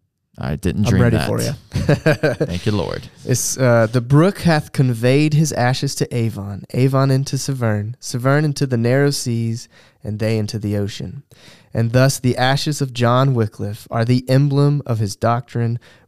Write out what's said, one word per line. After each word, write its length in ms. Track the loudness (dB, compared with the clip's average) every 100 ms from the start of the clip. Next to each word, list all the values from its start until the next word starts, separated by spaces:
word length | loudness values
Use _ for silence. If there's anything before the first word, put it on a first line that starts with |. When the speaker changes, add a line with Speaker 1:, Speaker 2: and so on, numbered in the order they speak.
| _ _ _ -12
Speaker 1:
I 180 | -8 -4
didn't 280 | -2 0
Speaker 2:
I'm 60 | 2
Speaker 1:
dream 120 | 4
Speaker 2:
ready 140 | 4 2
Speaker 1:
that. 120 | 0
Speaker 2:
for 120 | -2
you. 120 | -4
<laughs> 920 | -8 -6 -4 0 2 2 0 0 -2 -4
Speaker 1:
Thank 200 | -4 -2
you, 60 |
Lord. 360 | -2 -4 -8 -12 -10
Speaker 2:
It's, 320 | -4 -2 -2 0
uh, 300 | 2 4 2
"The 120 | 0
brook 380 | 2 4 4 2
hath 320 | 0 0 0
conveyed 600 | 0 0 0 2 2 4
his 180 | 2 0
ashes 420 | 0 -2 0 -4
to 200 | -4 -4
Avon, 500 | -2 -2 -4 -8 -10 -6
Avon 360 | 0 2 2 2
into 280 | 0 0 -4
Severn, 580 | -4 -2 -2 -2 -4 -10
Severn 440 | -10 -4 0 2
into 220 | 2 0 -2
the 100 | 0
narrow 340 | 2 2 2
seas, 560 | 0 -4 -2 -2 -6 -10 _ _ _
and 140 | -8 -4
they 180 | -2 0
into 220 | -2 -4
the 180 | -2 -2
ocean. 460 | -4 -6 -12 -12 -18 -20 -20 -20 _
And 200 | -2 0
thus 260 | 2 2 2
the 180 | -2 0
ashes 460 | 0 0 -2 -4
of 100 | -4
John 400 | 0 2 4 4
Wycliffe 560 | 2 0 -4 -10 -10 -6
are 140 | -2
the 240 | 2 2 2
emblem 540 | 2 2 2 2 0
of 140 | -2 -2
his 180 | -2 -2
doctrine, 640 | -2 0 -4 -4 -2 -4 -8 _